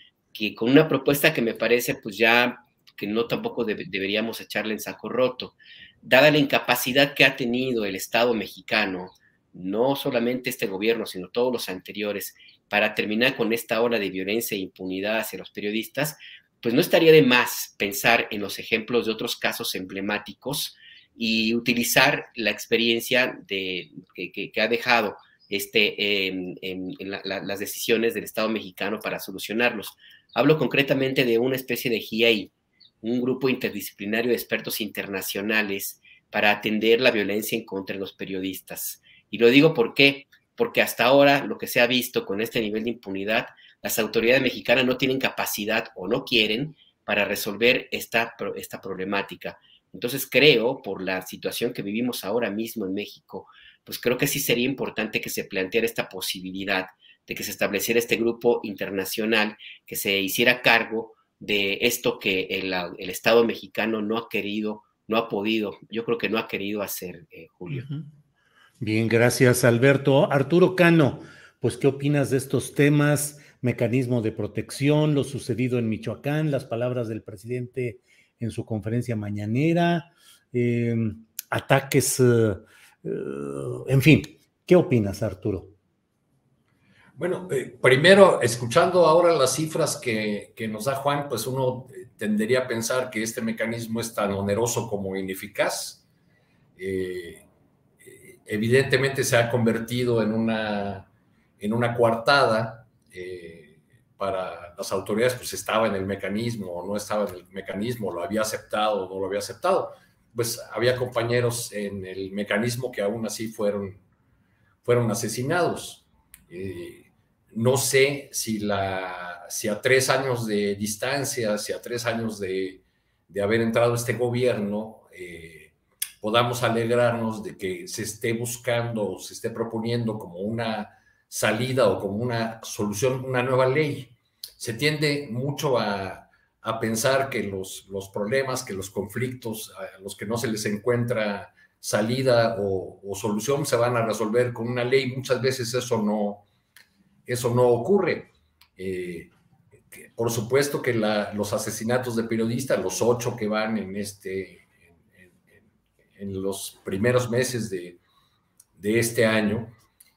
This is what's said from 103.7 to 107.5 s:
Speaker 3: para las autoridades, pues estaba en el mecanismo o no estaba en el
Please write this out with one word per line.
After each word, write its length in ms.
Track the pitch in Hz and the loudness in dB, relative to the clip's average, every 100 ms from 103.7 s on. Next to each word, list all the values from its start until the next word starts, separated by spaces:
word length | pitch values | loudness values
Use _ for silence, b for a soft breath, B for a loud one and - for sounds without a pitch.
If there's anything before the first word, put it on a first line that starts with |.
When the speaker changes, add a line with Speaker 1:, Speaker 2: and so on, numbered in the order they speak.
| _ _ _ _ - | _ _ _ _ -8
Speaker 3:
para 580 | 98 95 90 85 87 - | -4 -2 -4 -8 -14 -12
las 140 | - | -6
autoridades, 440 | 98 95 104 127 | -4 -2 0 0
pues 180 | 120 - | 0 -6
estaba 340 | 95 - 104 113 | -8 -2 0 0
en 80 | |
el 120 | 98 95 | 0 -4
mecanismo 600 | 98 95 104 120 110 92 | -4 -4 -4 -4 -6 -6
o 200 | 87 90 | -8 -6
no 100 | 104 | -6
estaba 320 | - 107 101 | -4 -2 -2
en 60 | 90 | -6
el 100 | - | -14